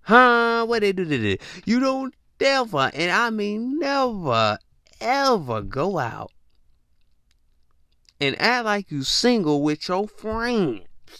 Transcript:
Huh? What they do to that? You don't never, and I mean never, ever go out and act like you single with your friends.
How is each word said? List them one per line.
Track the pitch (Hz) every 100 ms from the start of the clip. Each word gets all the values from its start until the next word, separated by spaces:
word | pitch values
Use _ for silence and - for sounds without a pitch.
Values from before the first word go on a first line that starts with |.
Huh? | - 233 254 233 233 233
What | 226 233
they | 202
do | 190
to | 170 135
that? | 104 95 - -
You | - 240
don't | 269 269 262 - _ _
never, | 269 269 233 151 131
and | - 175
I | 190 233
mean | 220 208 214 247 294
never, | 277 277 262 208 156 113 107 107 _ _ _ -
ever | 220 269 269 226 131 110
go | 101 120 175 180
out | 120 104 - _ _ _ _ _ _ _ _ _ _ _ _ _ _ _ _ _ _ _
and | 143 -
act | 214 247
like | 220 202 196
you | 147
single | 135 - 240 233 156 147
with | 147 151 -
your | 185 208
friends. | - 214 220 240 233 160 104 87 - -